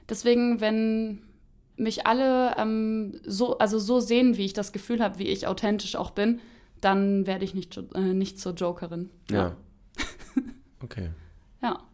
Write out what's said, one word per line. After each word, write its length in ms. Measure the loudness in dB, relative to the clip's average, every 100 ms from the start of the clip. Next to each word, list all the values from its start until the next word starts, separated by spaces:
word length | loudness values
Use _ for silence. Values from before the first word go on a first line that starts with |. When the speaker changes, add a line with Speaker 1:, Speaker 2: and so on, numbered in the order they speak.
| -8
Speaker 1:
Deswegen, 520 | 0 4 4 4 2
wenn 640 | 2 2 2 0 -2 -8 -14 -20 -20 -20 _ -4
mich 320 | -4 0 2
alle, 480 | 4 4 4 2 0
ähm, 640 | 0 0 0 -2 -4 -8
so, 340 | -6 0 0 2
also 200 | 2 2
so 220 | 2 2
sehen, 360 | 4 4 6 4
wie 80 |
ich 80 | 0
das 200 | -4 -6
Gefühl 280 | -8 -4 -2
hab, 200 | 0 -2
wie 80 | -4
ich 180 | -2 -2
authentisch 480 | -2 0 -2 -4
auch 160 | -6 -6
bin, 300 | 0 0 0 -6 -20 -20 -2
dann 460 | 2 4 4 2 0
werde 180 | -2
ich 100 | -4
nicht 200 | -6 -8 -12
jo-, 120 | -8
äh, 60 | -2 0
nicht 240 | 0 -2 -4
zur 140 | -8
Jokerin. 560 | -4 -4 -4 -8 -10 -10 -12 -2
Ja. 60 | 0
Speaker 2:
Ja. 200 | 0 -4 -16 -20 -16 -8
Speaker 1:
<laughs> 460 | -8 -10 -6 -4 -4 -10 -20 -18
Speaker 2:
Okay. 280 | -14 -10 -10 -10 -16 -20 -20 -8
Speaker 1:
Ja, 180 | -6 -6 -10